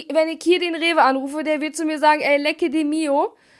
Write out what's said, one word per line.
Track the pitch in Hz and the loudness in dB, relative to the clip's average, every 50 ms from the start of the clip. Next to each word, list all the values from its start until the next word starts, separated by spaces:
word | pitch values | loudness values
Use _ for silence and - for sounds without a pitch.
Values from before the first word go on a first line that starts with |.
| 302 - 285 | -8 -2 0
wenn | 320 320 330 | 0 0 0
ich | 320 320 - | -2 -2 0
hier | 330 359 359 | 2 2 2
den | 349 339 330 | 0 -2 -4
Rewe | 311 330 339 339 311 247 | -2 0 2 4 4 4
anrufe, | 262 262 269 262 277 294 311 294 | 4 4 0 -4 -6 -6 -6 -4
der | 311 302 285 302 | -2 -2 -2 -4
wird | 311 302 | -6 -6
zu | - 320 | -6 -4
mir | 311 311 285 | -4 -2 0
sagen, | 294 302 302 302 - | 2 2 2 2 2
ey, | 277 285 285 285 | 0 0 2 0
Lecke | 302 320 - 359 302 | -2 -2 -2 -2 -2
de | 269 320 302 | -2 -2 -2
Mio. | 294 302 320 320 285 277 294 359 466 - _ _ _ _ | -2 -2 -2 0 0 0 0 0 -2 -6 _ _ _ _